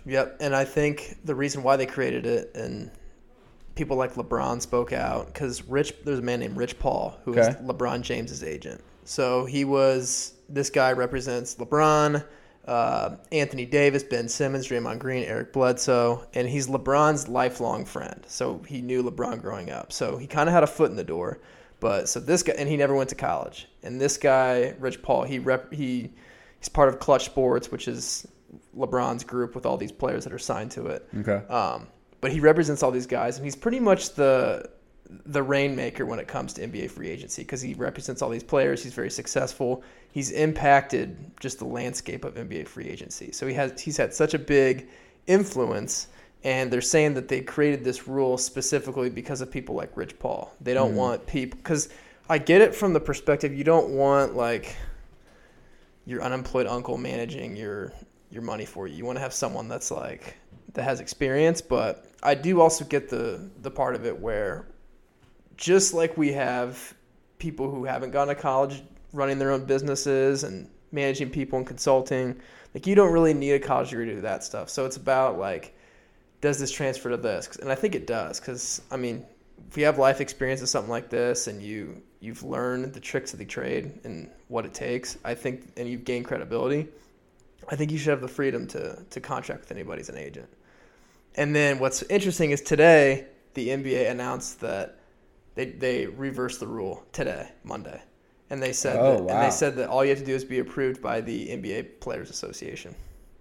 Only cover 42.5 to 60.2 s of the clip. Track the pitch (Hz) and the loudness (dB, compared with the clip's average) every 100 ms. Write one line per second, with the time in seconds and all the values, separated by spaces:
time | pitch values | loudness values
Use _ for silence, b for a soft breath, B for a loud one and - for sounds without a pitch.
42.5 | 82 73 - - 85 - - - - 135 | -8 -10 -12 -12 -12 -12 -14 -12 -8 -4
43.5 | 131 135 - 160 147 110 - 151 151 131 | -2 -2 -4 -6 -2 -2 2 0 0 4
44.5 | 143 131 127 - B B B - 196 196 | 6 6 4 -4 B B B 4 4 4
45.5 | 131 117 104 127 - - B B B 135 | 0 0 0 -4 -6 -8 B B B -2
46.5 | 131 127 123 - 160 151 131 127 131 131 | 0 0 0 4 4 4 2 -2 -4 -2
47.5 | - 147 139 123 123 - 135 131 127 - | 2 2 2 -2 -4 -4 0 2 2 -2
48.5 | 131 - 143 135 127 123 117 123 127 127 | -4 0 0 -2 -4 -4 -4 -8 -8 -6
49.5 | 135 - 120 - - - - - - - | -8 -6 -8 -6 -8 -10 -6 -6 -6 -8
50.5 | - 123 131 127 107 127 117 - 143 127 | -8 0 2 2 2 0 -2 -4 -4 -4
51.5 | - - 151 - B B B B 156 - | -6 -2 -2 -2 B B B B 2 8
52.5 | 185 220 - 202 156 - 135 - 143 147 | 10 10 6 2 2 2 -2 2 2 0
53.5 | 139 147 165 - 135 139 139 135 123 117 | 0 4 6 6 4 4 6 4 2 0
54.5 | 110 - - B B B - b b b | -2 -6 -10 B B B -20 b b b
55.5 | b b b b b - 127 127 131 131 | b b b b b -10 -6 -4 -4 -2
56.5 | 127 110 123 127 127 131 123 117 135 117 | 0 0 -2 -4 -6 -4 -6 -6 -8 -10
57.5 | 104 104 101 98 - - _ _ 113 113 | -10 -8 -8 -10 -14 -20 _ _ -12 -8
58.5 | 107 104 - 95 78 120 127 131 - 120 | -8 -10 -10 -12 -10 -8 -6 -6 -4 -4
59.5 | 117 113 120 - 69 - - | -6 -8 -8 -6 -8 -8 -12